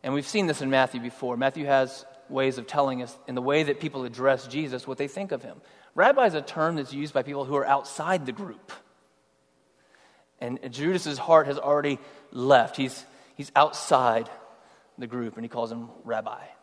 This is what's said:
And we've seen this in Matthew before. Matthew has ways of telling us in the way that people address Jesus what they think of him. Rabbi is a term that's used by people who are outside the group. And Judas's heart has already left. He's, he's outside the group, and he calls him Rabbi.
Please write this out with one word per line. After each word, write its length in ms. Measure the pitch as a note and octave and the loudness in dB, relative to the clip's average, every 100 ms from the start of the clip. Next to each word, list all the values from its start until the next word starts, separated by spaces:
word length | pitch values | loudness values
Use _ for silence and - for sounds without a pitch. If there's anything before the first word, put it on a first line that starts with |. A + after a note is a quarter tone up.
And 100 | C3 | -2
we've 140 | C#3+ C#3 | -4 -2
seen 220 | G#3+ F#3 | -2 0
this 120 | D3 | -2
in 100 | C3+ | 2
Matthew 300 | C3+ B2+ B2+ | 4 4 0
before. 360 | A#2+ - B2+ A#2+ | -8 -8 -6 0
Matthew 300 | C3+ D3 C#3+ | 0 0 2
has 380 | C3+ C3 - - - - | 4 2 -4 -18 -20 -8
ways 300 | C3+ C3+ B2+ | 0 0 -2
of 80 | A#2 | -4
telling 340 | D3 C#3 B2+ | 0 0 0
us 160 | B2 - - | -8 -12 -8
in 80 | B2+ | -4
the 40 | |
way 220 | B2+ D3 | 0 2
that 160 | D3 C#3+ | 2 -2
people 260 | D#3 C#3 | -4 -6
address 440 | B2+ A#2 C3 C3 B2 | -8 0 2 2 -2
Jesus 400 | C3+ D3+ B2+ B2+ | -6 -6 -6 -8
what 100 | C3 | -6
they 80 | C#3 | -6
think 240 | F#3+ G3 | -6 -6
of 120 | C3 | -6
him. 160 | A#2+ - - - _ | -8 -18 -20 -20 _
Rabbi 320 | - G#3+ C#4+ A#3+ | 4 6 6 4
is 80 | |
a 80 | D#3 | 2
term 320 | C#3 - D#3 | -6 -2 0
that's 180 | E3 C3 | 0 -4
used 220 | C#3 D3 | -6 -2
by 80 | C#3+ | -2
people 220 | B2+ C#3 | -2 -6
who 120 | C3+ C#3+ | -2 -2
are 80 | |
outside 640 | C3 C#3 B2 - D#3+ F#3 C3 | -2 -6 -10 -8 -4 -2 -4
the 60 | |
group. 400 | A2 G2 G#2 - - _ _ _ _ _ _ _ _ _ _ _ _ _ _ _ _ | -10 -12 -14 -18 -20 _ _ _ _ _ _ _ _ _ _ _ _ _ _ _ _
And 180 | A#2+ C3 B2+ | -10 -8 -10
Judas's 460 | A#2+ D3+ F#3 D#3+ C#3 | -4 -2 0 -2 -6
heart 280 | - D#3+ C#3+ | 6 6 6
has 120 | C#3+ | -2
already 400 | C#3+ D3 C#3+ C3+ - - - | 0 2 2 -4 -8 -20 -14
left. 440 | B2+ C3 C3+ A2+ - | -4 6 6 6 -2
He's, 280 | C3+ - - - _ - | -6 -6 -18 -20 _ -16
he's 140 | C#3+ C#3+ | 0 4
outside 720 | D3+ - - C#3 B2 A2+ A2+ - - - _ _ _ - | 4 2 2 4 4 2 -2 -12 -20 -20 _ _ _ -14
the 80 | A#2+ | -10
group, 300 | B2 A#2 A2+ | -8 -8 -8
and 80 | |
he 40 | A#2 | -10
calls 220 | A#2+ A#2 | -6 -6
him 200 | A#2 A#2 - | -6 -12 -16
Rabbi. 380 | A#2 A2+ A2 - - - | -6 -6 -4 -10 -16 -20